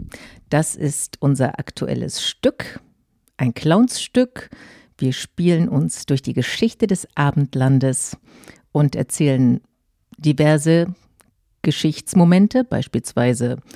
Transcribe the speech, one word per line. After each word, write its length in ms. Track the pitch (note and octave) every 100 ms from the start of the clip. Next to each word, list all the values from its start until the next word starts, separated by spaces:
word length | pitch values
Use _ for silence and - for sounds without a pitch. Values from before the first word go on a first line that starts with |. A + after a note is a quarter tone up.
| - - - - _
Das 260 | D3 D#3
ist 480 | - D3 - - -
unser 380 | C#3+ C3+ C3 -
aktuelles 680 | - - - C#3 A#2+ - -
Stück, 540 | - B3+ - - - - _ _ _ _ -
ein 180 | B2+
Clownsstück. 960 | - D#3 F3+ B3 - - - B3 - - - - - _ _
Wir 140 | C3
spielen 560 | C3 - - F3 E3 E3+
uns 380 | C#3 E3 - -
durch 160 | C#3
die 100 | -
Geschichte 560 | B2+ B2 - A3+ - G#3+
des 180 | F#3+ -
Abendlandes 1040 | - C#3+ D3 C#3 C3+ C3 C3+ C3 C3 - - _ - - - _
und 240 | C#3+ D3 -
erzählen 640 | - - D3 C3 B2+ B2 - _ _ _ _ -
diverse 760 | D3+ C#3 D3+ D3+ D#3+ E3 E3+ F3+ _ _ _ _ _ _
Geschichtsmomente, 1040 | - - D#3 D3+ - G3 E3+ F#3 G#3 B3+
beispielsweise 920 | B3 - B2 B2+ - - B2 A#2+ A#2+ B2+ -